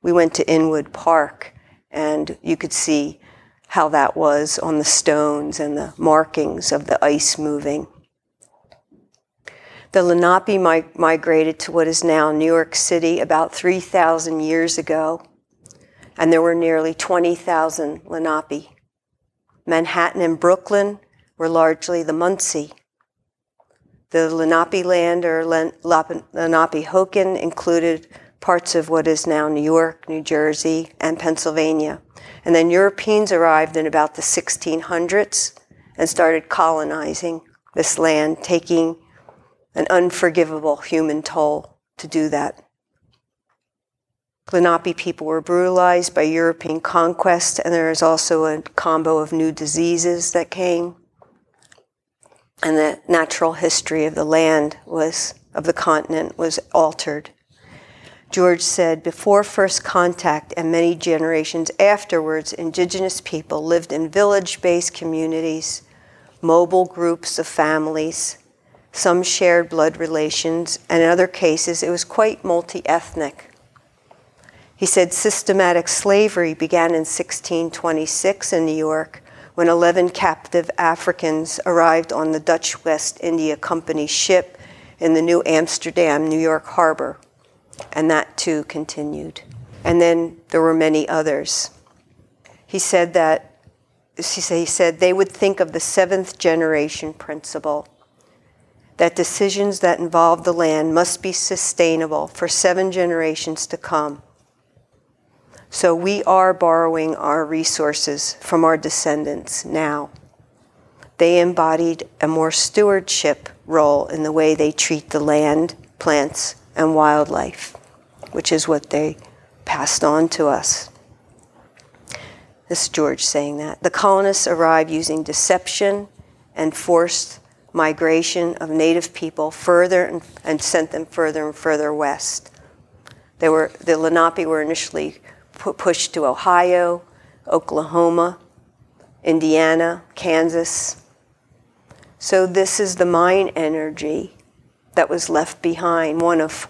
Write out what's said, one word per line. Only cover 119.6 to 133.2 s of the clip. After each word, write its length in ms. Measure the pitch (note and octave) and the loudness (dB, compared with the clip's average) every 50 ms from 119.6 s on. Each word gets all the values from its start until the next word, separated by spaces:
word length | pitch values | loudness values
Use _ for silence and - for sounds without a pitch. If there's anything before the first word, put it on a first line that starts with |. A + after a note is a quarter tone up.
| - | -8
passed 400 | - C3 C#3+ C#3 - - - - | -6 -4 -4 -2 -2 -2 0 0
on 240 | D3+ D3 D#3 E3 E3 | 2 2 2 2 0
to 180 | - - D#3+ | 0 0 0
us. 440 | D3 C3+ - - - - - - - _ - _ _ - _ _ _ _ _ _ _ _ _ _ _ _ _ _ _ _ _ _ - - - - - - - - _ _ _ _ _ | 0 0 0 -2 -4 -4 -4 -6 -14 _ -20 _ _ -20 _ _ _ _ _ _ _ _ _ _ _ _ _ _ _ _ _ _ -18 -18 -18 -18 -20 -20 -20 -20 _ _ _ _ _
This 160 | F3 - - | -6 -4 -4
is 40 | - | -4
George 360 | - E3 D3+ C#3+ C3+ - - | -2 0 0 0 0 -2 -4
saying 340 | - - D3 C#3+ C#3+ D3 D3 | -2 -2 -2 -4 -4 -8 -8
that. 240 | D3+ D#3 - _ | -10 -10 -12 _
"The 80 | - E3+ | -4 -4
colonists 560 | - - - G3+ G3 F#3+ G3 G3 G3 - - | -2 2 4 4 4 4 4 2 0 0 0
arrived 440 | - F3 D#3+ E3+ D#3+ D#3+ D#3+ D#3+ D#3+ | 0 2 2 4 4 4 4 2 0
using 340 | D#3+ D#3 E3 E3 D#3 D#3 D#3 | -2 -4 -2 -2 -4 -4 -4
deception 840 | D3+ D3+ - - - F#3 F3+ F3+ - - - G#3 G3 G3 G3+ G3+ G3+ _ - - _ _ _ _ _ _ | -4 -2 -2 2 2 2 0 0 -6 -4 0 0 0 0 -2 -6 -12 _ -20 -20 _ _ _ _ _ _
and 220 | - D#3+ D#3 - | -4 -4 -4 -4
forced 640 | - - - F3 E3+ E3+ F3 - - - - - - _ _ _ _ _ _ | -6 0 2 4 4 4 2 -2 -6 -6 -8 -14 -20 _ _ _ _ _ _
migration 840 | - E3+ D#3+ D#3 D#3 - E3+ D#3+ D#3+ E3 E3 - - F#3 E3+ E3+ E3+ | -2 0 0 0 0 0 2 2 2 2 2 0 -2 -2 -2 -4 -4
of 140 | - E3 D#3+ | -6 -8 -4
native 420 | D#3 D#3+ D#3+ E3 E3 F3 E3 - | 0 2 2 2 2 2 -2 -6
people 380 | - - E3+ D#3+ - - D3+ D#3 | -10 -10 -10 -8 -6 -6 -6 -6
further 540 | - - - - F3 F3 F3+ F3+ F#3 F3+ F3+ | -6 -4 2 4 4 4 4 4 2 0 0
and, 180 | - - E3 - - - - _ | 0 -4 -10 -12 -14 -20 -14 _
and 180 | - D#3 D3+ | -4 -4 -4
sent 300 | - - - E3+ D#3+ D#3+ | -2 0 0 0 0 -2
them 120 | - D#3 E3 | -6 -10 -10
further 420 | - - - E3 D#3 D3+ D#3 D3+ | -8 -4 -2 -2 -2 -2 -4 -6
and 100 | D3+ D3 | -8 -10
further 360 | - - D#3+ D#3 D3 D3+ D3 | -6 -2 -2 -2 0 -2 -4
west." 580 | D3+ D3+ D3+ C#3+ - - - - - - - - _ _ - - _ _ _ _ _ _ _ - - _ | -2 -2 -2 -4 -4 -6 -8 -8 -10 -10 -12 -16 _ _ -20 -20 _ _ _ _ _ _ _ -20 -20 _